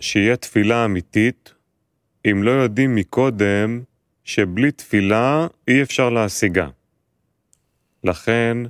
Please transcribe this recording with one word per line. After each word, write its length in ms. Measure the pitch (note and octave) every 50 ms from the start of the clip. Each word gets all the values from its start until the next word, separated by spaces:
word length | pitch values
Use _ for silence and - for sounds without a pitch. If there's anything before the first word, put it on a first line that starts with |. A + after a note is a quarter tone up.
שיהיה 360 | - - - G#2 G2 A2 B2
תפילה 480 | B2 - - - A2 G#2 G#2 A#2 A#2+ A#2
אמיתית 720 | G#2+ G2 F2+ E2+ - - G#2+ G#2+ B2 B2 - _ - _ _ _ _ _ _ _ _ _ _ _ _ _ _ - A2
אם 120 | G2+ G2 G2+
לא 80 | A2+
יודעים 440 | B2+ C3+ C3 A#2 G#2 A2 C3+ C3+ B2
מקודם 880 | G#2+ F#2+ - - - C3 C3+ B2 G2+ G#2 G2+ G2+ G2+ G#2 A2 A#2 A#2+ B2+ - _ _ _ _ _ _ _
שבלי 480 | - - - G#2 F#2 F2 G2+ B2+ D3 C#3+
תפילה 760 | - - - - G#2 G2 G2 G#2 A2+ A#2+ C3 C#3+ D#3 E3 E3 - _ _ -
אי 140 | B2 C3+ C#3
אפשר 280 | - - - C3 B2
להשיגה. 580 | A#2 A#2 A2 G2+ - - - G2+ E2 F#2+ E2+ C#2+ - _ _ _ _ _ _ _ _ _ _ _ _ _ _ _ _ _ _ _ _ _ _ _ _ _ -
לכן, 520 | F#2 F2 - - - A2+ A#2 A#2 A#2 A#2 A#2+ A#2+